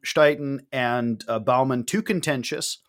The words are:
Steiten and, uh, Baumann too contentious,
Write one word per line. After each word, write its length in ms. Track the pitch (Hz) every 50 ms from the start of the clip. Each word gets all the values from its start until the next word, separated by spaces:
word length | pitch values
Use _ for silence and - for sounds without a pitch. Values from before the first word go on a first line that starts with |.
| -
Steiten 560 | - - 160 151 147 147 - 147 139 139 135 - _
and, 540 | - 131 123 120 120 123 120 117 113 107 -
uh, 140 | - 113 113
Baumann 440 | 107 131 123 127 131 135 127 123 117
too 180 | - - 214 220
contentious, 760 | - 185 175 - 156 143 127 117 - - - - - - - _